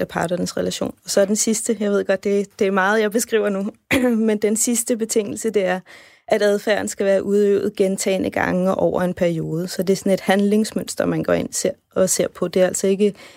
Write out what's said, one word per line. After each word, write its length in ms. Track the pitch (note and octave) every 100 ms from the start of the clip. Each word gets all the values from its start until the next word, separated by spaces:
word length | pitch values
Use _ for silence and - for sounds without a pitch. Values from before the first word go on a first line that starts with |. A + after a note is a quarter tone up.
af 80 | -
parternes 480 | F3 E3+ F3+ F3+ F3+
relation. 380 | F3+ - F#3+ -
Og 60 | -
så 100 | G#3
er 40 |
den 120 | G3 G#3+
sidste, 400 | - A3 - G#3
jeg 100 | G#3
ved 140 | G3+
godt, 200 | F#3+ G3
det, 220 | G3+ G3+ G3 -
det 80 | G3
er 40 |
meget, 300 | G3 F#3+ A3
jeg 100 | G#3+
beskriver 360 | A3 - A3 G3+
nu, 220 | F#3+ G3+ - _
<clears throat> 340 | C4+ B3 A3 A3
men 120 | G#3
den 180 | G#3 A3
sidste 400 | - A#3 - A#3
betingelse, 540 | A3 A3+ G3+ G#3+ A3
det 140 | A3
er, 160 | F#3 F#3 - - - _ -
at 140 | G#3+
adfærden 460 | G#3 G3+ A3+ G3 G#3
skal 180 | - G3
være 160 | G3
udøvet 520 | G3 G3+ G3+ G3+ G#3 G#3
gentagne 540 | F#3+ G3 G3+ F#3+ G3+
gange 440 | - - F3+ F#3
over 280 | - E3+ -
en 120 | F3+
periode. 540 | - F3 D#3+ D#3 D#3+ F#3
Så 140 | -
det 100 | F3+
er 40 | F#3+
sådan 160 | G3+
et 80 | F#3
handlingsmønster, 840 | - G3 G3+ G#3+ G#3+ - - - F3
man 160 | E3
går 100 | -
ind 200 | F2 -
ser, 200 | - - - _
og 160 | - F#3
ser 180 | - -
på. 140 | - F3+
Det 140 | F#3
er 40 | F3+
altså 200 | - F#3+
ikke 280 | G3 G#3 G3+ -